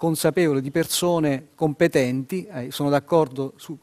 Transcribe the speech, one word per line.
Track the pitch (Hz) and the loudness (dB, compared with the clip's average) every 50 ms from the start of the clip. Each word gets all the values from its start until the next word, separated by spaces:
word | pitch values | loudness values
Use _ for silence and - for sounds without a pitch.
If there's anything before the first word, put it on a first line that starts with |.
consapevole | 165 165 160 - - 160 139 190 175 156 139 135 | -2 -2 0 2 2 2 2 4 2 2 2 0
di | 131 143 | -2 -2
persone | - 170 160 - - - 180 175 170 165 156 147 135 127 - - _ | -2 -2 -2 0 -2 0 0 2 2 2 2 0 0 -2 -6 -12 _
competenti. | - 160 156 143 - 170 165 - 151 127 123 127 131 131 - 190 185 170 208 | -2 -2 0 2 2 2 2 4 2 2 2 -2 -4 -4 -4 -6 -8 -8 -8
Eh, | 180 131 120 147 | -12 -12 -10 -10
sono | - - 143 143 | -6 -4 -2 0
d'accordo | 143 139 - - 175 160 156 135 131 135 135 135 - | 0 0 0 2 2 2 2 0 -2 -8 -8 -8 -10
su, | - - - 147 - | -16 -16 -14 -14 -12